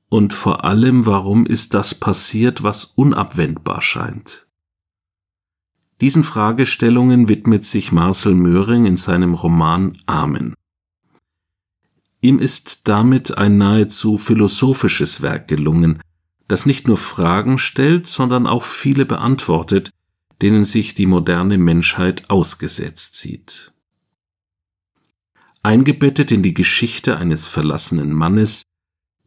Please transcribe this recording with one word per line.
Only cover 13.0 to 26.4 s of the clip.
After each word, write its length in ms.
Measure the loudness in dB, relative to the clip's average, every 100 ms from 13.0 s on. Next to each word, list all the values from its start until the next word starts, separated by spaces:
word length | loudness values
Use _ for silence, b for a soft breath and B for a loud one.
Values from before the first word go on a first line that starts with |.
| 2 2 0 -2
ein 180 | 2 4
nahezu 640 | 4 2 2 0 -2 -2
philosophisches 1040 | 0 2 2 2 0 0 -2 -2 -2 -2
Werk 260 | -4 -8 -6
gelungen, 540 | -2 0 2 2 0 -6 _ _ _ -4
das 180 | -2 0
nicht 200 | 0 0
nur 120 | 0
Fragen 580 | -2 -2 0 0 0 0
stellt, 500 | -2 0 2 2 0
sondern 400 | -2 0 0 0
auch 180 | -2
viele 420 | -6 -6 -2 0 -2
beantwortet, 840 | -2 -2 -2 -2 -4 0 -2 -2 -12 _ _ _ -4
denen 220 | 0 2
sich 300 | 2 -2 -4
die 120 | -2 0
moderne 500 | 2 0 -2 0 2
Menschheit 720 | 2 2 0 -2 -2 -4 -2
ausgesetzt 880 | 0 0 -2 -4 -6 -6 -6 -6
sieht. 580 | -6 -8 -12 -12 -14 -14 _ _ _ _ _ _ _ _ _ _ _ _ _ _ _ _ _ b b
Eingebettet 720 | 2 4 4 2 2 2 0
in 100 | 2